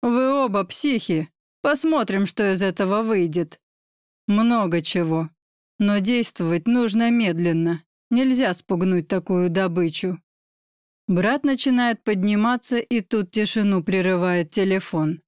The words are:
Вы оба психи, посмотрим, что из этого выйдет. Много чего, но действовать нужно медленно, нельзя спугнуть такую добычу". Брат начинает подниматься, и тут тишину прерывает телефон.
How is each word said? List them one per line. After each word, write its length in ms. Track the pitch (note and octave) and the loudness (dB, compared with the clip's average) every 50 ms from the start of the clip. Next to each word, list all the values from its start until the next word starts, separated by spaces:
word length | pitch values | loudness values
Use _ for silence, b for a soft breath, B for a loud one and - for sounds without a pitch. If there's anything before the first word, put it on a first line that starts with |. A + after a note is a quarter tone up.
| - | 0
Вы 280 | A#3+ A#3+ A#3+ C4 C4 | 0 0 2 2 2
оба 320 | C#4 C#4+ C4+ B3 F#3+ G3+ F#3+ | 2 0 0 0 0 -2 -4
психи, 640 | F#3 - - - D4 C4+ A3 - - F3+ D#3+ D#3 D3+ _ _ _ _ _ _ | -4 -6 -4 -2 0 0 0 -2 -2 -2 -2 -2 -4 _ _ _ _ _ _
посмотрим, 640 | - C#4+ C#4+ C#4 - D#4+ D#4+ D4+ A3+ F3 F#3+ G3 G3+ F#3 | -2 -2 -2 0 0 0 0 0 0 -2 0 -2 -2 -2
что 260 | - - G#3+ G3+ F#3+ | -2 0 0 0 2
из 80 | F3+ | 0
этого 400 | G3 G3 F3+ - G3+ F#3 G3 G#3+ | 0 -2 0 -2 -2 0 0 0
выйдет. 580 | A3+ A3 A3+ G3 F3 E3 D3+ F3 E3+ D3+ - - _ _ _ _ _ _ _ _ _ _ _ _ _ - | 0 0 0 0 0 0 0 -2 -4 -4 -8 -20 _ _ _ _ _ _ _ _ _ _ _ _ _ 0
Много 560 | G3+ G#3 A3 A#3 A#3+ A#3 G#3 F3 E3 E3+ D#3+ | 2 2 4 2 2 2 0 0 -2 -2 -2
чего, 460 | - - F#3 F3 D#3+ D#3+ D#3+ E3 D#3+ _ _ _ _ _ _ _ _ _ _ | -2 -2 -2 0 0 0 -2 -2 -6 _ _ _ _ _ _ _ _ _ _
но 200 | G#3 G3+ G3+ G#3 | 0 2 2 0
действовать 680 | F#3+ G3+ B3 A#3+ A#3 - - - F3+ E3 E3+ F3 D#3+ A#3 | 0 2 0 0 0 -2 -4 -4 -2 0 0 0 0 0
нужно 420 | A#3 B3 A#3+ A3+ G3 A3 A3+ - | 0 2 2 0 0 2 2 2
медленно, 760 | A#3 A#3+ A3+ F#3 E3+ E3 F3 F3 E3 E3 E3 E3+ E3+ D#3+ _ _ _ _ _ _ | 2 2 2 0 0 0 0 0 2 2 0 0 -2 -4 _ _ _ _ _ _
нельзя 420 | A#3+ A#3+ C4 C4 C4 B3 C4 G3+ - | 0 2 2 2 2 2 2 0 0
спугнуть 540 | - - _ G3 E3+ F3+ F#3+ F#3 F3 E3 - | -4 -4 _ -2 0 0 2 0 0 0 0
такую 420 | - F#3 F3 - G3 F3+ F3+ F3+ | -4 -4 -2 0 0 0 0 0
добычу". 720 | E3 F#3 F#3+ F#3 E3+ F3 F3 E3 D#3+ - - F#3 F#3 D#3 _ _ _ _ _ _ _ _ _ _ _ _ _ _ _ _ _ - | 0 0 -2 0 0 0 -2 -2 -2 -4 -4 -4 -6 -6 _ _ _ _ _ _ _ _ _ _ _ _ _ _ _ _ _ -2
Брат 360 | F#3+ E3+ F#3 G#3 B3+ D4 - | 0 2 2 2 0 0 0
начинает 600 | C#4 C4+ B3+ - C#4 B3+ B3 B3 A#3+ A3+ G#3+ _ | -2 -2 0 0 0 2 2 2 0 -2 -2 _
подниматься, 760 | - G#3+ F#3+ F#3 G#3 G#3 G#3 G#3+ A#3 B3 A#3+ - - B3+ A#3+ | -2 -2 0 0 0 2 2 2 2 0 -2 -2 -4 -4 -4
и 240 | - _ B3 A#3 | -2 _ -2 -4
тут 300 | F#3+ _ - A3 G3+ F3+ | -2 _ -2 -2 -2 -2
тишину 520 | - A3 G#3+ G#3 - A3+ G#3 G3+ G3 F#3 D#3+ | -2 -2 -2 0 0 0 0 2 2 0 0
прерывает 680 | - F#3 F#3+ F3+ F#3 F#3 F3 F3 F#3 F3+ F3 E3+ D#3+ | 0 0 0 2 2 0 0 0 0 0 0 -2 -2
телефон. 720 | - - F#3+ G3 F#3+ F#3+ F#3+ - - E3 D#3 D3+ E3 D#3+ _ | -2 0 0 2 0 -2 -2 -4 -4 -2 -2 -2 -2 -4 _